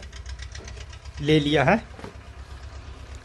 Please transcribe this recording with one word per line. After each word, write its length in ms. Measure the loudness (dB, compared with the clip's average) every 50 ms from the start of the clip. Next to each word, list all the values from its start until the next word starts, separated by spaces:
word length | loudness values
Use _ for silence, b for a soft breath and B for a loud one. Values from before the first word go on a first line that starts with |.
| 2 -4 -12 -12 -12 -10 -10 -10 -10 -12 -12 -12 -12 -12 -12 -12 -14 -14 -14 -14 -14 -12 -8 -2
ले 180 | 4 6 6 8
लिया 240 | 8 6 6 6 8
है 140 | 8 6 6 4 -2 -12 -12 -12 -12 -12 -14 -16 -16 -14 -14 -14 -14 -14 -14 -14 -12 -14 -12 -14 -14 -14 -14 -14 -14 -14 -14